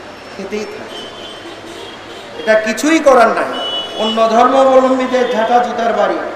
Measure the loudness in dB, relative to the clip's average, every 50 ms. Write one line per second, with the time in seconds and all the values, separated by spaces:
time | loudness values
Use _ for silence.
0 | -18 -18 -18 -18 -18 -16 -14 -12 -10 -8 -8 -8 -8 -8 -10 -12 -14 -14 -14 -14
1 | -14 -14 -14 -14 -16 -16 -16 -16 -16 -16 -16 -16 -16 -16 -16 -14 -16 -16 -16 -16
2 | -16 -16 -16 -16 -16 -14 -14 -6 0 2 2 2 2 0 -2 0 0 2 2 4
3 | 6 6 6 6 6 4 2 0 -2 -4 -4 -6 -6 -6 -6 -6 -6 -6 -6 -4
4 | -4 -2 0 2 2 4 4 4 4 4 6 4 6 6 6 6 6 4 4 2
5 | 0 0 0 0 0 0 0 0 2 4 4 2 2 2 -2 -2 -2 0 0 2
6 | 2 0 0 -2 -6 -8 -10